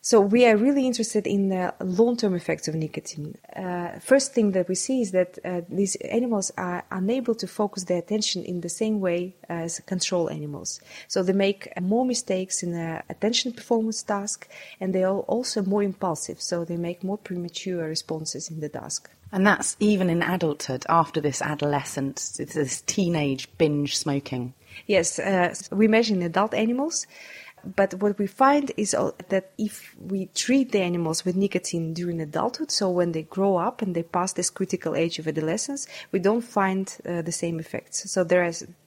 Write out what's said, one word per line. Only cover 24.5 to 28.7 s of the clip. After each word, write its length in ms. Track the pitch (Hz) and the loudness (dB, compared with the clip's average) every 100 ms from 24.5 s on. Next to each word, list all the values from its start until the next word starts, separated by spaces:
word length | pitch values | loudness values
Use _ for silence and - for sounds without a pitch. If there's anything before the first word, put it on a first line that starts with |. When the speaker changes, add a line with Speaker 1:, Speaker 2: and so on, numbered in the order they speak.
| - _ - - | -10 _ -20 2
Speaker 1:
Yes, 320 | 196 165 - | 2 2 -2
uh, 360 | - 190 175 - - | 0 2 2 0 -6
we 180 | 196 220 | 4 6
measure 260 | 220 226 | 6 4
in 80 | 196 | 2
adult 320 | 175 180 214 | 2 2 0
animals, 520 | - 226 247 302 - - - - - - - | 2 0 0 -2 -4 -8 -14 -20 -20 -20 -16
but 300 | - 190 196 | -8 0 0
what 240 | 190 208 202 | 2 0 0
we 80 | 196 | -4
find 460 | - 269 294 277 | 4 6 6 2